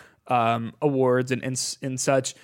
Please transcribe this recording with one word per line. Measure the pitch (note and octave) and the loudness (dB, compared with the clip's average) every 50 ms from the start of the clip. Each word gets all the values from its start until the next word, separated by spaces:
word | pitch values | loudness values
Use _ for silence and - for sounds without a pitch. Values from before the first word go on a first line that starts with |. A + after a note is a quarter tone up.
| - - _ _ _ | -20 -20 _ _ _
um, | - B2+ A#2+ A2+ A2+ A#2 A#2 A2+ A2+ - - | -2 0 2 2 2 0 0 -4 -8 -8 -2
awards | D3+ D3 C#3 C3 C3 B2+ B2 B2+ B2+ B2+ | 0 0 2 4 4 4 4 2 2 0
and, | B2+ A#2 | -4 -4
and | - C3 B2+ | -4 -6 -6
s-, | - - - - - | -6 -6 -8 -8 -8
and | - C3+ C3 B2+ | -8 -8 -6 -2
such. | - D3 C3+ C3+ B2+ - - - | 0 2 2 2 2 -2 -10 -12